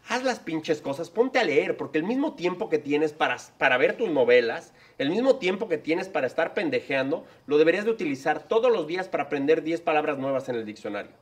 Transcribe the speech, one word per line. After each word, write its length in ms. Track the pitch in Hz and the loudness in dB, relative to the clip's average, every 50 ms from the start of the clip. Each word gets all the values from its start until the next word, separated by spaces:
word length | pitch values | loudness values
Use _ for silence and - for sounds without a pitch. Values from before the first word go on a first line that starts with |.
| _ | _
haz 160 | - - 254 254 | -4 -6 -2 -2
las 160 | 262 226 - | -2 -4 -4
pinches 400 | - 170 160 160 156 - 156 147 | -6 -6 -6 -6 -2 -2 -4 -2
cosas, 280 | - 139 139 151 170 - | -2 -8 -6 -6 -8 -6
ponte 280 | - 214 247 262 254 | 0 0 0 2 2
a 60 | 262 220 | 0 2
leer, 320 | 170 139 151 185 175 151 | 4 2 2 2 2 -4
porque 220 | - 151 - - | -6 -6 -2 -2
el 80 | 156 160 | -2 0
mismo 300 | 202 247 269 285 311 - | 0 -2 0 -2 -2 -4
tiempo 340 | - 165 180 185 180 220 - | -4 -4 -4 -2 -4 -2 -2
que 100 | 156 151 | -2 -2
tienes 320 | - 139 143 147 156 156 | 0 0 0 0 0 0
para, 240 | 151 - 147 139 127 127 - - _ | 0 -2 -2 -2 -2 -4 -8 -20 _
para 180 | _ 151 135 127 | _ 2 2 4
ver 200 | 127 147 180 208 | 4 2 2 2
tus 120 | - 233 190 | 0 -2 0
novelas, 640 | 156 139 123 117 123 123 120 113 127 165 165 - _ _ - - _ | 2 2 6 6 6 6 6 4 -4 -6 -10 -14 _ _ -20 -20 _
el 120 | - 135 139 | -4 -2 -2
mismo 260 | 175 220 254 269 247 - | 0 2 2 2 2 2
tiempo 280 | 180 180 - 202 - | 2 -2 -2 -2 -2
que 100 | - 165 | -4 -4
tienes 300 | 147 - 143 160 180 185 | -4 -2 -2 -2 -2 -2
para 180 | - - 156 131 | -2 -2 -2 -2
estar 280 | 123 - - 165 165 - | 0 0 -2 -2 -2 -2
pendejeando, 720 | 220 196 151 127 120 - - 139 135 131 135 156 196 - - - - _ | -2 -2 0 -2 -2 -2 -2 -2 -2 0 0 -2 -4 -6 -14 -20 -20 _
lo 100 | - 147 | 2 4
deberías 260 | 147 160 165 165 202 208 | 6 6 6 4 2 0
de 80 | 226 | -2
utilizar 520 | 220 - 180 156 139 131 - 160 - - - | -2 -2 -2 -4 -4 -2 -2 -2 -2 -2 -2
todos 240 | - 214 220 226 254 | 0 0 2 4 4
los 160 | 220 190 156 | 2 2 0
días 220 | 151 170 190 185 185 | -4 -4 -6 -4 -4
para 160 | - 156 139 | -4 -4 -4
aprender 360 | - 151 139 139 147 160 160 | -2 -2 -2 2 2 2 2
diez 200 | 151 156 165 165 | 2 -4 -4 -2
palabras 360 | - 170 156 151 147 156 143 | 0 0 0 2 0 0 -4
nuevas 300 | 135 131 139 135 127 127 | -4 -4 -2 -2 -2 -2
en 80 | - 123 | -4 -6
el 100 | 117 110 | -6 -6
diccionario. 460 | 104 104 - - 113 101 101 95 - - _ | -8 -12 -10 -10 -8 -8 -8 -8 -10 -18 _